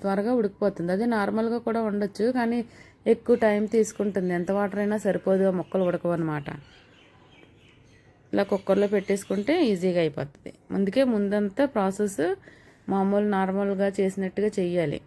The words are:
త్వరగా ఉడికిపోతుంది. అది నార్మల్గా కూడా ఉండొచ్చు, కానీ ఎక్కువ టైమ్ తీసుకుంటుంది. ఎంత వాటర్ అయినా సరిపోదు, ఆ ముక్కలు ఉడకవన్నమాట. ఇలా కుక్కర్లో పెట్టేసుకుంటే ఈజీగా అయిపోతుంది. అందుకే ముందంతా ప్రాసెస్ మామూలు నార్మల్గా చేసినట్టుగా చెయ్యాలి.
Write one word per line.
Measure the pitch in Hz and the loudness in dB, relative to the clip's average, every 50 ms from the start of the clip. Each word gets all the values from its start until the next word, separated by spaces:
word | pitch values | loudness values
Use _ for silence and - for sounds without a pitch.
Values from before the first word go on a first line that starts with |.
| - | -2
త్వరగా | 196 196 196 202 226 254 247 | -2 -2 0 0 0 0 2
ఉడికిపోతుంది. | 220 202 196 - 208 202 190 - 170 175 180 | 0 0 -2 0 -2 -2 -2 -2 -2 -2 0
అది | 190 226 240 233 214 | 0 0 0 0 0
నార్మల్గా | 202 196 208 220 226 226 226 240 226 - | 0 0 -2 -2 -2 -2 -2 -2 -2 -2
కూడా | 226 226 226 214 | -2 -2 -2 -2
ఉండొచ్చు, | 202 202 208 196 202 - 208 233 262 254 | -2 -2 -4 -4 -4 -2 -2 0 0 0
కానీ | 240 226 233 240 226 - - - - - - _ _ - 233 | 0 0 0 -2 -4 -6 -12 -20 -20 -20 -20 _ _ 2 2
ఎక్కువ | 226 - - 240 233 - | 2 4 2 2 4 4
టైమ్ | 220 208 208 214 208 - | 4 4 2 0 2 2
తీసుకుంటుంది. | 226 220 214 - - 208 208 190 202 180 180 180 175 | 2 2 2 0 -2 -2 -2 0 0 0 0 0 -2
ఎంత | 175 165 196 202 | 0 0 0 0
వాటర్ | 202 202 190 202 208 | 0 0 -2 -2 -2
అయినా | 202 208 214 196 | 0 -2 -2 0
సరిపోదు, | 208 180 180 - - 190 190 190 190 | 0 -2 0 2 2 2 4 4 2
ఆ | 180 185 | 2 0
ముక్కలు | 160 - - 190 190 180 | -4 -2 -2 0 0 0
ఉడకవన్నమాట. | 175 170 - 175 170 165 170 160 151 147 143 - - - - - - - - _ - - - - _ - - - - - - _ - _ _ - _ _ - _ - - _ - _ _ _ _ - | 0 -2 -2 -2 -2 0 -2 -2 -4 -4 -6 -8 -12 -14 -16 -20 -20 -20 -20 _ -20 -20 -20 -20 _ -20 -20 -20 -20 -20 -20 _ -20 _ _ -20 _ _ -20 _ -20 -20 _ -20 _ _ _ _ 0
ఇలా | 202 202 196 | 0 0 2
కుక్కర్లో | 208 190 - - 196 196 202 202 208 | 0 -2 2 2 2 4 4 2 2
పెట్టేసుకుంటే | 208 190 - 202 202 - - 202 190 208 208 302 370 339 233 | 0 0 0 -2 -2 -2 -4 -4 -4 0 0 2 2 4 2
ఈజీగా | 202 180 175 185 175 175 165 | 2 2 0 0 2 2 0
అయిపోతుంది. | 156 147 151 143 143 - - - - - _ _ _ 185 185 | 0 0 -4 -8 -8 -10 -18 -18 -18 -18 _ _ _ -2 -2
అందుకే | 196 196 190 254 269 254 233 | -2 0 2 2 2 2 2
ముందంతా | 208 202 202 202 208 208 202 190 - 277 277 277 226 | 0 0 0 0 0 -2 -2 0 0 -2 0 0 0
ప్రాసెస్ | 196 190 190 - 208 208 196 - 285 339 381 381 - - - - - - - _ _ - 190 | 0 0 0 0 -4 -4 -2 -2 -2 -2 -2 -4 -8 -20 -20 -20 -20 -20 -20 _ _ -4 -2
మామూలు | 196 196 196 202 202 208 208 208 190 | 0 2 2 2 2 2 2 0 0
నార్మల్గా | 190 190 190 196 202 202 202 185 202 196 196 - | 0 0 0 -2 -2 -2 0 0 -2 -2 0 0
చేసినట్టుగా | 196 190 190 - 190 185 - - 202 214 214 - | -2 -2 0 -2 -6 -4 -2 -2 -2 -2 0 -2
చెయ్యాలి. | 185 175 175 180 165 147 135 - - | -2 0 0 0 0 0 -2 -6 -10